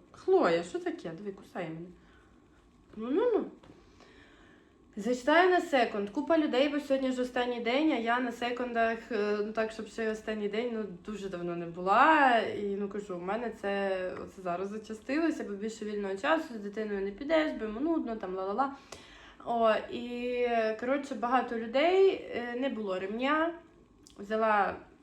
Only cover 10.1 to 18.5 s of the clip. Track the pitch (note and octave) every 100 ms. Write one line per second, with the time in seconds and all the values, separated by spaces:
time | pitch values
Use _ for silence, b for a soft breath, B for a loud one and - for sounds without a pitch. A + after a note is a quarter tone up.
10.1 | G#3+ - G#3+ G#3 G#3 B3 A3+ G3+ F3 -
11.1 | G#3 F#3+ F3 F3 E3+ E3+ E3+ F3+ G#3+ D4
12.1 | D#4 C4+ A#3 G3+ - G3+ G3 G3+ G#3 G3+
13.1 | F3+ F3+ A3 A#3 A3 G3+ G3+ G3 F#3+ F#3
14.1 | - F3+ - F#3 F3 G3 G#3+ G#3+ G#3+ -
15.1 | C#4+ E4 - G3+ G3+ A3 - G#3+ G#3 G3+
16.1 | G3 C#4 D#4+ D#4 A3+ G3+ G#3+ G#3+ G3+ G3
17.1 | G3+ C#4 D#4+ D#4 A#3+ A3 G#3+ D#4 D#4+ A#3+
18.1 | A3 F#3 F#3+ F#3+